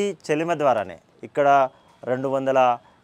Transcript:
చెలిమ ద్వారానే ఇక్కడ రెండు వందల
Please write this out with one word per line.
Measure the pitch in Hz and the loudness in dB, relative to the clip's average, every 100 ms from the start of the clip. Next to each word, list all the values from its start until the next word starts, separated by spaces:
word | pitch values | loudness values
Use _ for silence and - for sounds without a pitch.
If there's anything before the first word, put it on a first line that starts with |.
| 202 165 - | -2 -6 -4
చెలిమ | 151 165 | -4 -2
ద్వారానే | 160 143 110 92 82 _ _ 117 | 0 2 0 -2 -12 _ _ -10
ఇక్కడ | 147 139 139 131 - _ _ 117 | 0 4 4 2 -4 _ _ -8
రెండు | 127 135 | -6 -4
వందల | 135 135 135 127 120 - _ | -4 0 2 2 0 -8 _